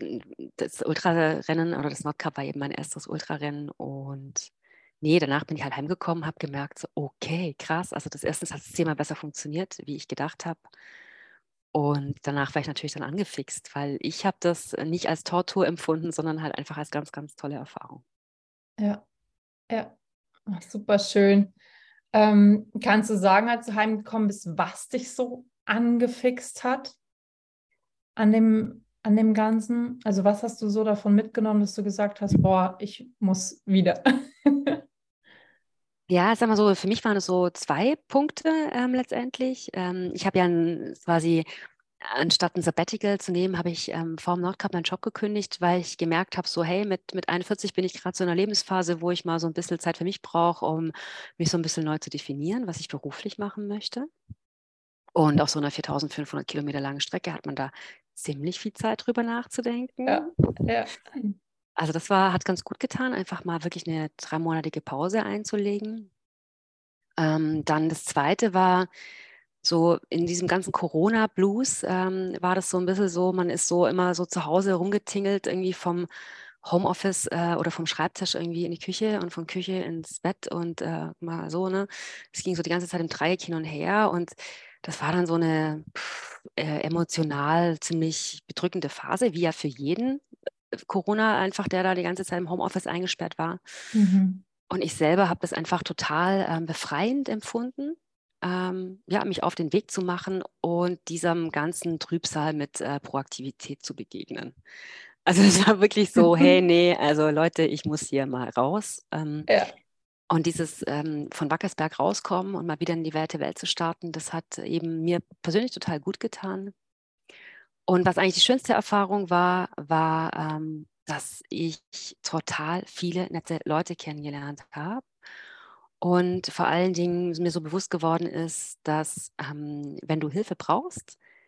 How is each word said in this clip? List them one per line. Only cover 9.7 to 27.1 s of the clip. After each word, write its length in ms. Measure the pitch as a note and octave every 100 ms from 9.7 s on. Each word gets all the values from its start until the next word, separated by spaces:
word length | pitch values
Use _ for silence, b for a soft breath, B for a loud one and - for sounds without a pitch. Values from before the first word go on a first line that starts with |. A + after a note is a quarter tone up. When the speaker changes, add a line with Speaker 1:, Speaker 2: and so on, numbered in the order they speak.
| - C#3+
Speaker 1:
wie 100 | C#3
ich 120 | -
gedacht 380 | - D3 - E3+
habe. 140 | E3 _ b b b b b b b b _ _
Und 480 | D3+ D3 D3 C#3 -
danach 300 | C#3 C#3+ C#3
war 80 | D3+
ich 60 | D3
natürlich 260 | C#3+ D3
dann 80 | D3+
angefixt, 680 | C#3 F3+ F#3+ - - - - C#3+
weil 220 | C#3+ C#3
ich 220 | D3+ - G3
habe 120 | -
das 340 | F3 E3+ -
nicht 360 | - D#3+ F3 -
als 140 | D#3+
Tortur 420 | - F3+ - G3 E3+
empfunden, 440 | E3+ - D#3+ E3
sondern 300 | D#3+ D#3+ D#3
halt 120 | D#3 -
einfach 200 | D3 D3+
als 140 | D#3
ganz, 200 | D3+ D3
ganz 240 | - D3+ -
tolle 200 | C#3+ C#3
Erfahrung. 480 | C#3+ - - - _ _ _ _ _ _ _ -
Speaker 2:
Ja, 260 | G#3 G3+ _ _ _ _ _ _ -
ja. 260 | A3+ - _ _ _ _ _ -
Ach, 160 | F3
super 360 | - G#3 G#3 G3+
schön. 540 | - G3+ G3 G3+ G3 _ b b b b b
Ähm, 580 | G#3+ G#3+ G#3 G3+ G#3+ - G#3
kannst 260 | - G#3+ G#3+
du 60 | G#3
sagen, 320 | F#3+ G3 A#3
als 180 | A#3 A#3
du 80 | G#3+
heimgekommen 520 | G#3+ G#3+ - A3 G#3
bist, 300 | G3+ E3+ D#3+
was 320 | F3+ - -
dich 240 | B3+ - -
so 300 | B3 B3 - _ -
angefixt 1000 | G#3+ A#3+ A#3 B3 B3 B3+ B3 - -
hat 320 | B3 C4+ - _ _